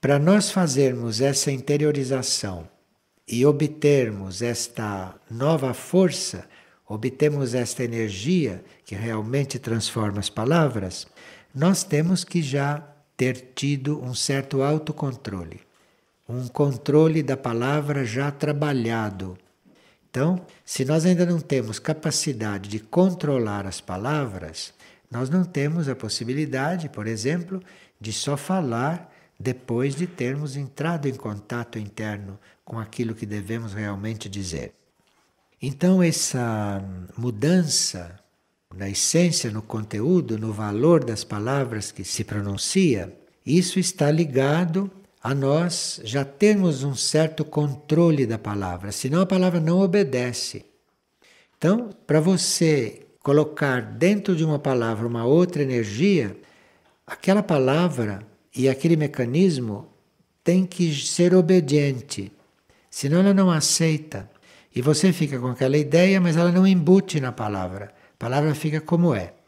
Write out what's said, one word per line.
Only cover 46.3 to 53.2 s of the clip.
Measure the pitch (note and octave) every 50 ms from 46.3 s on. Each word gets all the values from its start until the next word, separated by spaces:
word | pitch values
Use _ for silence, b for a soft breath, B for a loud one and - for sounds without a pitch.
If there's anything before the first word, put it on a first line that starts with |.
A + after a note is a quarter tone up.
| - - G3+ G#3 G#3+ G3+ F#3 F3 D3 B2+ C3
um | C#3+ C3+
certo | A2 - - - D3+ D#3+ D#3 D#3 - D3+
controle | D3 - D3+ D3 D3 C3+ - - - D#3 D#3 E3+ E3+ D#3 C#3 C3
da | A2 A2+
palavra, | G#2+ - G#2+ G2+ G2+ F#2+ F2+ F2+ F2+ F#2+ G2+
senão | G#2 - - C3 C#3+ F3
a | F#3+
palavra | F#3 G3 F#3 F#3 F3+ E3+ F3
não | D#3+ D#3+ E3+ F#3
obedece. | G3 F#3+ E3 - G3 C#3+ B2 B2 B2 B2 A#2 - - - - G#2 - _ _ _ _ _ _ _ _ _ _ _ b b b b b b b
Então, | _ - E3 G3 A#3 B3 G#3+ G3 - _
para | - C#3+ D#3
você | D3+ F3+ F#3+ F3+ - - - - E3+ D#3+ D3+ C#3+ A#2 G#2 - - - _ _ _